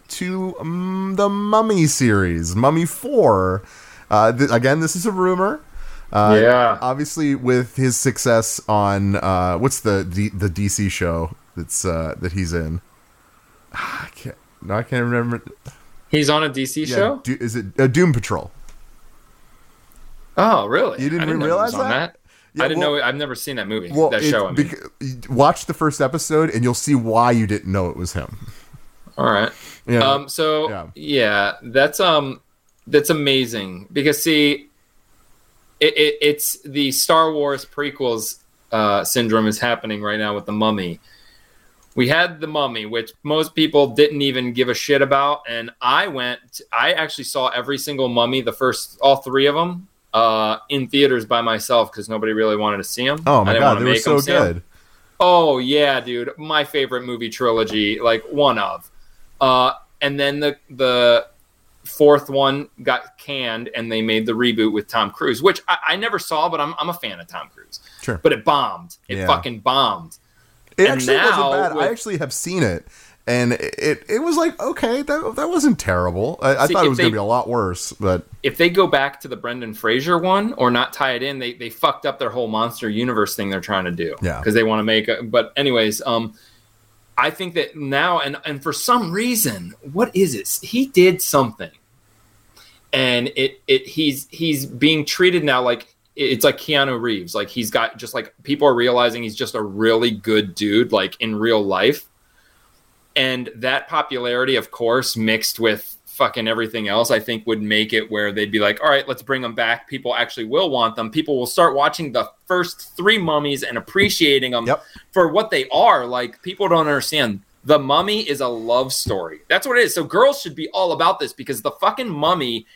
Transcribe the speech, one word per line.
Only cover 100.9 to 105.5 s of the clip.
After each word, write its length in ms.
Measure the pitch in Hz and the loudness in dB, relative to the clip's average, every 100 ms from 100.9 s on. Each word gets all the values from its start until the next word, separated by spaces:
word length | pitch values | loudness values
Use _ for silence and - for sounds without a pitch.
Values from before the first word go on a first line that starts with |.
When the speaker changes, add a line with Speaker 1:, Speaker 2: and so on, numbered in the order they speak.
Speaker 2:
like, 240 | 107 95 - | 2 0 -4
in 120 | 113 104 | -6 -2
real 260 | 117 110 | 0 2
life. 440 | 101 92 113 147 - _ _ _ _ _ _ _ _ _ _ 139 | 0 0 2 0 -4 _ _ _ _ _ _ _ _ _ _ -2
And 340 | 131 127 113 113 | -2 -2 -8 -6
that 320 | 127 135 - | -2 -2 -2
popularity, 680 | 160 - 127 123 123 131 123 | -4 -4 -4 -4 -2 0 0
of 120 | - | -2
course, 440 | - 117 127 127 113 | -4 0 0 0 -2
mixed 460 | 110 110 - | 0 0 -2